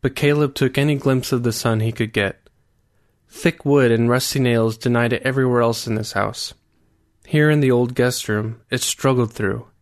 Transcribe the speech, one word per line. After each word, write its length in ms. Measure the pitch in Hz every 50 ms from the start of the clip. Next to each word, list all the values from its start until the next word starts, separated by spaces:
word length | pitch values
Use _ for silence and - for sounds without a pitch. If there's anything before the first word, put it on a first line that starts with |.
| -
but 120 | 135 -
Caleb 400 | - - 143 147 147 151 139 -
took 240 | - 147 127 127 -
any 160 | 139 151 151
glimpse 380 | 139 - 143 131 127 127 - -
of 100 | 123 120
the 100 | 120 113
sun 280 | - - 123 113 110
he 100 | 110 113
could 220 | 113 - 117 107 -
get. 360 | 107 101 98 - _ _ _ _ _ _ _ _ _ _ _ _ _ _ _ _ _ _ _
Thick 360 | - - - 175 165 - -
wood 260 | 147 143 143 131 120
and 180 | 117 113 117 117
rusty 300 | 120 127 127 - - 135
nails 400 | 131 123 120 117 113 113 110 -
denied 340 | - 127 120 120 120 117 120
it 100 | 117 -
everywhere 400 | 131 131 135 131 127 123 120 120
else 260 | 117 117 - - -
in 80 | 110
this 160 | 110 113 - -
house. 420 | 98 101 104 - - - - - _ _ _ _ _ _ _ _ _ _ _ _ _ _
Here 240 | - - 151 151 151
in 80 | 151 147
the 140 | 143 131 123
old 240 | 120 123 123 127
guest 320 | - 123 127 123 - - -
room, 320 | 107 104 107 110 113 - _ _
it 120 | - 123 -
struggled 500 | - - - - 139 131 123 120 107 -
through. 340 | - 107 98 101 113 113 - _ _